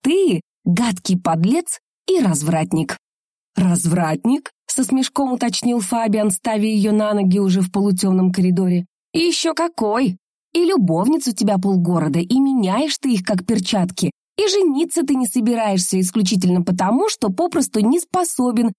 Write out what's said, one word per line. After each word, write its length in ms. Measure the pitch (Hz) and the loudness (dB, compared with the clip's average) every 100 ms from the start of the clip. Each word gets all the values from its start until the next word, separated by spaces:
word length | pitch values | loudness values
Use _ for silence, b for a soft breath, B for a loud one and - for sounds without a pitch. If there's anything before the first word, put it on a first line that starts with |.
ты — 400 | 262 370 359 175 - _ - | 0 2 2 0 -4 _ -2
гадкий 520 | 175 240 185 - 180 | 0 0 -2 -2 -2
подлец 600 | 170 165 185 311 339 - _ _ - | 0 0 2 0 -2 -8 _ _ -2
и 120 | 370 | 0
развратник». 800 | 208 147 151 160 156 160 - - _ _ _ _ _ - | 2 0 0 -2 0 -2 -4 -8 _ _ _ _ _ 0
«Развратник?» 960 | 180 175 170 180 160 156 226 277 - _ - | 2 2 0 0 0 -2 0 -2 -4 _ -8
со 160 | - | -4
смешком 480 | 262 262 254 - 262 | 0 0 -2 -2 -2
уточнил 480 | 247 240 - 247 240 | -2 -4 -2 -2 -2
Фабиан, 520 | 190 233 226 214 208 | -2 -2 0 0 0
ставя 360 | - 247 214 214 | -2 -2 -2 0
её 240 | 214 214 | 0 2
на 220 | 214 214 | 2 0
ноги 260 | 208 190 190 | 0 2 2
уже 220 | 196 185 | 2 2
в 100 | 185 | 0
полутёмном 600 | 202 202 185 196 185 185 | 0 0 0 2 2 2
коридоре. 540 | 185 180 180 185 180 180 _ _ | 2 0 2 0 0 -4 _ _
«И 60 | 320 | -2
ещё 340 | 339 330 330 | 0 0 -2
какой! 640 | 320 339 - 214 226 269 185 _ _ _ | -2 -4 -2 -2 0 0 -2 _ _ _
И 120 | 339 349 | -2 2
любовниц 640 | 370 180 165 226 320 254 | 2 2 2 2 0 0
у 20 | |
тебя 260 | - 208 196 | -2 0 0
полгорода, 600 | 196 185 170 175 151 170 | 2 0 2 0 0 -2
и 200 | 180 254 | 0 2
меняешь 580 | 269 262 190 208 302 - | 2 2 0 0 -2 -2
ты 160 | 269 | -2
их 100 | 214 | -2
как 220 | 185 190 185 | 0 -2 0
перчатки, 680 | 220 185 208 180 - 165 - _ - | -2 0 -2 -2 -2 -4 -6 _ -4
и 100 | 403 | 0
жениться 560 | 403 359 269 339 330 | 2 2 0 -2 -2
ты 120 | 269 262 | 0 0
не 120 | 240 | 0
собираешься 720 | 254 220 233 214 190 180 190 | 0 0 0 0 0 0 0
исключительно 640 | 185 226 185 190 180 180 | 0 0 0 0 2 2
потому, 480 | 175 180 190 247 427 | 0 0 0 0 0
что 200 | - 208 | -2 -4
попросту 500 | 185 349 339 - 214 | -2 -2 -2 -2 0
не 200 | 214 339 | 2 0
способен 720 | - 370 349 - 247 226 233 | 0 -2 -2 -2 0 0 0